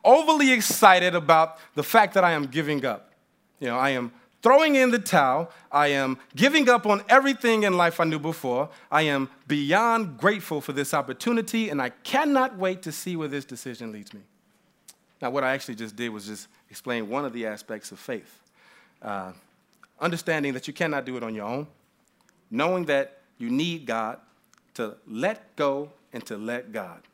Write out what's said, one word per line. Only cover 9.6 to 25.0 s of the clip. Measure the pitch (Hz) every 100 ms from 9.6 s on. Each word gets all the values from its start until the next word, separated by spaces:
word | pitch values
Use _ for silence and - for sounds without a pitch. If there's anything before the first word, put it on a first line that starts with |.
| 143 185 233 226 202 127
grateful | 180 214 - 151
for | 139
this | 139 139
opportunity, | 151 139 127 - 226 226 226 220
and | 147
I | 123
cannot | - - 262 302 277 254 208
wait | 185 185
to | 165
see | 151 - 170
where | 147
this | 143 135
decision | 123 131 117 117
leads | 107 101
me. | 104 98 _ _ _ _ _ - _ _ _
Now, | 123
what | 135
I | 127
actually | 135 - 113
just | 113 104
did | 120
was | 107 101
just | 104 - _ _
explain | - - 120 104
one | 127 143
of |
the | 117 110
aspects | 104 - 110 -
of | 98
faith. | - 117 - _ _ _ _ _ _ _
Uh, | 110 98 92 90 _ _ _ _ _ _
understanding | 165 170 - 156 143
that | 127 -
you |
cannot | 131 165 147 127
do | 127
it |
on | 117 110
your | 104
own, | 127 151 _ _ _ _ _ _ _ _
knowing | 113 160 185 156
that | 139 139 - _ _
you | 117
need | 127 170 170 123
God | 113 110 123 _ _ _ _ _
to | - 110 -